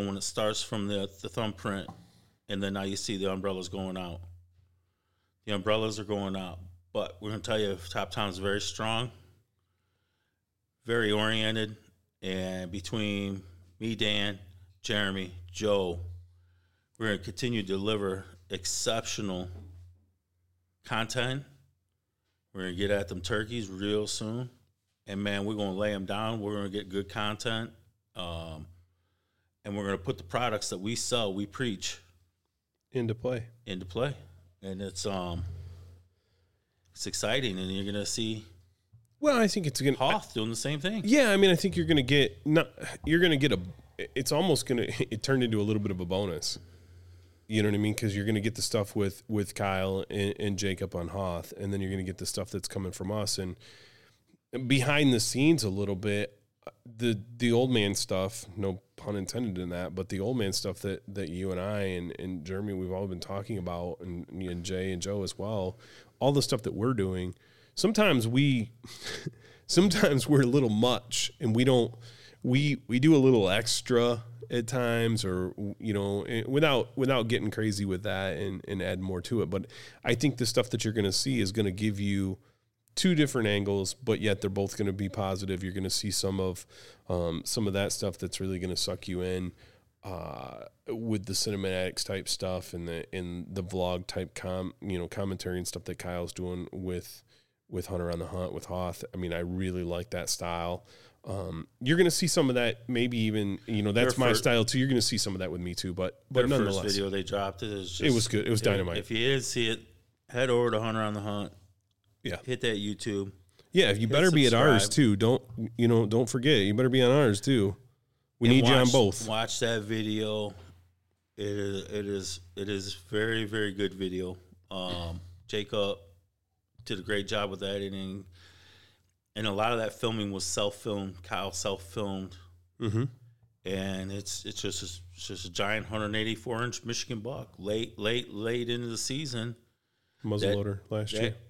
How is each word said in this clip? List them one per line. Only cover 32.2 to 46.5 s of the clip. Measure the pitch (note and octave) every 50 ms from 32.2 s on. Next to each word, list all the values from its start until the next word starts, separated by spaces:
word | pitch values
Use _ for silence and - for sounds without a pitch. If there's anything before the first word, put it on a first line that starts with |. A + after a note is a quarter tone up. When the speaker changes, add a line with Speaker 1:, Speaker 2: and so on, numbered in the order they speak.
| _ _ _ _ _ _ _ _ _ _ _ _ _ _
Speaker 2:
Into | - B2+ A#2 A2 G#2+
play. | - - B2+ B2 A2+ A#2 - - _ -
Speaker 1:
into | - F#2 F#2 F#2
play. | F2+ - A2+ B2+ C#3+ C3+ - - - - - _ _ _ _
And | G2 F#2+ F#2+ F#2+
it's, | G2+ F#2+ F2+ - -
um, | G#2+ G2 F#2 F2 F2 E2+ E2+ E2+ - - - - - - - - - - _ _ _ _ _ _ _ _ _ _ _ _ _ _ _ _ _ _ _
it's | _ - -
exciting, | G2+ - - - G#2 A#2+ C#3 C3 A2 F#2 F#2
and | F#2 F#2
you're | F#2+ G2 G2
gonna | G2+ G#2 G#2 G2+
see | - - A#2 A2+ A2 A2 G#2+ - - - - _ _ _ _ _ _ _ - _ _ _ -
Speaker 2:
Well, | D4 D4 C4+
I | A#3 A3
think | F#3+ - G#3 E3+
it's | D3 - -
gonna | C3 C#3 C3
Speaker 1:
Hoth | - C3 D3+ - - - - -
doing | A#2 A2 A2+
the | A2+
same | A2+ - C#3 D3+ C#3+
thing. | D3 F#3+ A3 G#3+ G#3+
Speaker 2:
Yeah, | G#3 C4 D4+ B3+ A3
I | G3
mean, | G3 G3 F#3+
I | F3
think | D#3 - F#3+ D#3+
you're | F3 E3
gonna | D#3+ E3 C#3+
get, | B2+ A#2+ C#3+ C#3+ C3 - - - -
not, | D3 D#3 E3 D3 - - - - - - - -
you're | C#3+ D#3+ F3
gonna | F3+ E3+ D#3
get | C3+ C#3+ C#3
a, | G#2 F2+ F2+ F2+ - - - - - - - - -
it's | C3 B2+ -
almost | D3+ D3+ F#3 - D3 B2+ -
gonna, | - B2+ A#2+ G2
<laughs> | - A#2 - - -
it | - - -
turned | - C3+ C3 B2
into | A#2 A2 G#2
a | G#2
little | G#2+ G#2+ G#2+
bit | G2+ G2+
of | F#2+ F2+
a | F2+
bonus. | E2+ F#2 F#2+ G#2 F#2+ E2 D2 - -